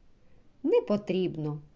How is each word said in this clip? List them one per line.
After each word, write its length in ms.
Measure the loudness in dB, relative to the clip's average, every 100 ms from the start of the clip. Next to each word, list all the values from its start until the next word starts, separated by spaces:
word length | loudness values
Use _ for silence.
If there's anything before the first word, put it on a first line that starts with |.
| -20 -20 -20 -20 -20 -6
«Не 180 | 2 2
потрібно, 760 | 2 -2 0 0 0 -2 -4 -6 -12